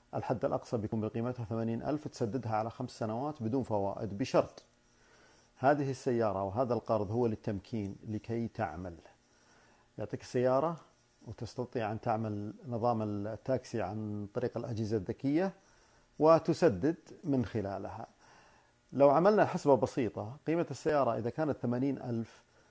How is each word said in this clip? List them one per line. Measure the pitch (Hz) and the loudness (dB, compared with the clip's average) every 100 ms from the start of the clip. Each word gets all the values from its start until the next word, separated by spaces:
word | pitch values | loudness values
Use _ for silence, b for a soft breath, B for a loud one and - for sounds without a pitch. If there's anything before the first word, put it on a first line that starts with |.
| B 135 | B -6
الحد | - 123 - | -2 -2 0
الأقصى | 135 - 117 | -2 -4 -4
بيكون | 104 110 | -2 -2
بقيمتها | 107 117 117 127 117 | -2 -2 -4 -4 -4
ثمانين | 113 113 117 | -2 -2 -2
ألف، | - 147 - | -2 -4 -4
تسددها | - 117 123 110 110 | -4 -4 -2 -2 -2
على | 110 | -2
خمس | - 127 | -6 -10
سنوات | - 113 113 143 151 | -6 -4 -4 -4 -4
بدون | 110 135 | -2 -2
فوائد، | 113 107 98 - 110 101 | 0 0 0 -4 -6 -4
بشرط | 131 170 - - - _ b b b b b b b - | 0 2 2 -4 -20 _ b b b b b b b 0
هذه | 131 147 135 | 2 4 2
السيارة | 131 - 117 110 95 | -2 0 2 2 0
وهذا | 98 101 131 | -2 -2 0
القرض | 120 - 113 98 | 0 0 0 0
هو | 113 120 | 0 0
للتمكين | 107 - 101 - 113 98 - - | 0 -4 -6 -6 -6 -6 -8 -8
لكي | 107 - 117 117 | -8 -6 -6 -6
تعمل. | - 101 82 92 82 - _ b b b b b b b - | -4 -6 -6 -12 -14 -20 _ b b b b b b b -12
يعطيك | 107 - | -8 -8
السيارة | - 127 127 131 156 165 - _ _ _ - | -4 0 2 2 0 -4 -12 _ _ _ -16
وتستطيع | 107 117 - 123 127 107 | -10 -10 -8 -6 -4 -4
أن | 110 | -4
تعمل | 123 110 110 104 104 - 160 | -2 -2 -2 -4 -6 -10 -8
نظام | 117 120 113 | -2 0 2
التاكسي | 107 104 104 110 - 131 - 117 | 0 -2 -4 -6 -2 -2 -2 -4
عن | 92 110 107 104 101 | -4 -4 -6 -6 -6
طريق | - 120 117 | -4 -4 -4
الأجهزة | 120 110 107 110 | -6 -4 0 -2
الذكية | 87 113 135 151 190 - b b b b b - | -2 -4 0 2 0 -4 b b b b b 4
وتسدد | 151 165 156 - 170 170 151 170 - - | 6 6 6 4 4 4 0 -2 -8 -12
من | 160 135 110 | -2 0 0
خلالها. | 113 98 98 98 98 - _ B B B B B B - | -2 -4 -6 -8 -10 -14 _ B B B B B B -6
لو | 131 143 | 6 8
عملنا | 139 185 214 147 | 8 6 6 4
حسبة | 175 143 131 | 4 6 6
بسيطة، | 131 - 110 - 107 147 - | 6 0 -2 -2 -8 -6 -2
قيمة | 165 165 | 0 0
السيارة | 131 160 151 120 113 | -2 0 2 2 2
إذا | 110 | -2
كانت | 135 156 127 | -2 -2 0
ثمانين | 120 120 139 131 | 0 0 0 -2
ألف، | 131 117 113 - _ b b | -4 -4 -6 -12 _ b b